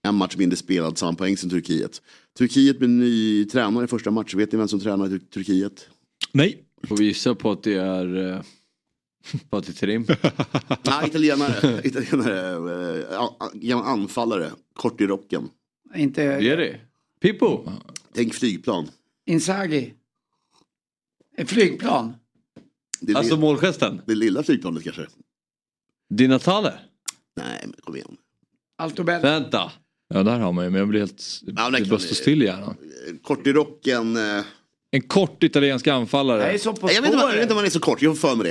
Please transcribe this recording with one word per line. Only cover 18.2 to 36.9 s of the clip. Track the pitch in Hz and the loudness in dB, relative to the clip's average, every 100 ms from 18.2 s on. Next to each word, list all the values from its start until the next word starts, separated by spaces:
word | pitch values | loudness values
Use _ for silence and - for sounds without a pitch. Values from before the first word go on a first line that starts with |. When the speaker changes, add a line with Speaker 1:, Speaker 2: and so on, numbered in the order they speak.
| 117 | -4
Speaker 1:
flygplan. | - 123 87 - 95 76 _ _ _ - | 0 -2 -2 -4 -4 -6 _ _ _ -2
Speaker 4:
Inzaghi. | 165 170 196 185 151 120 117 _ _ _ _ _ _ _ _ _ _ _ _ _ - | 0 0 -2 -2 -2 -4 -14 _ _ _ _ _ _ _ _ _ _ _ _ _ -10
Ett | - | -2
flygplan. | 220 185 135 - 139 113 - _ _ _ - _ _ _ - | 2 2 2 -2 -2 -4 -12 _ _ _ -20 _ _ _ -8
Speaker 1:
Det | - | 0
är | 113 | 0
Speaker 3:
Alltså | 117 | 2
Speaker 1:
det, | 156 | 2
Speaker 3:
målgesten? | 151 143 180 156 110 92 - | 2 4 0 0 -4 -4 -2
Speaker 1:
det | |
lilla | 110 110 104 | 2 2 2
flygplanet | 151 123 87 80 | 2 0 0 -6
kanske. | 80 - 76 _ _ _ _ _ _ _ _ _ _ | -8 -12 -14 _ _ _ _ _ _ _ _ _ _
Speaker 3:
Di | 104 131 | 2 4
Natale? | 131 - 202 180 - - _ - - _ - | 4 2 0 -2 -6 -20 _ -14 -14 _ -12
Speaker 1:
Nej, | 64 57 | -10 -10
men | - - | -14 -16
kom | - 67 | -14 -14
igen. | - - _ _ _ _ _ - | -14 -20 _ _ _ _ _ -10
Speaker 4:
Altobelli. | 160 - 165 170 | -10 -4 -2 2
Speaker 3:
Vänta. | 139 156 123 110 87 - _ _ _ | 2 2 0 -4 -4 -10 _ _ _
Speaker 2:
Ja, | 95 | 2
där | 101 120 | 2 2
har | 98 | 0
man | 87 | 0
ju, | 90 | 0
men | 95 | 0
jag | 101 | 2
blir | 104 | 0
helt, | 101 - - - - | -2 -8 -14 -12 -8
Speaker 1:
Ja, | |
men | 104 117 | -2 0
det | 127 | 0
Speaker 2:
det | |
Speaker 1:
kan | 98 | 2
Speaker 2:
bara | 104 | 0
står | 90 | 0
Speaker 1:
vi | |
Speaker 2:
still | - - 151 | 0 4 4
i | 107 | 4
hjärnan. | 95 101 104 78 64 69 80 | 0 -10 -12 -18 -16 -14 -14
Speaker 1:
Kort | - 143 139 | -6 0 4
i | |
rocken, | 139 151 - 131 123 113 113 | 2 2 -4 -2 0 0 -2
eh. | 107 104 101 - _ _ _ | -2 -2 -6 -14 _ _ _
Speaker 2:
En | 135 | -4
kort | - 196 185 - | 2 2 2 2
italiensk | 165 147 139 131 151 | 2 4 2 2 2
anfallare. | 135 113 139 135 113 | 2 2 0 2 2
Speaker 4:
Jag | 104 | 2
är | 202 | 0
så | 214 | -2
på | 208 185 | -2 2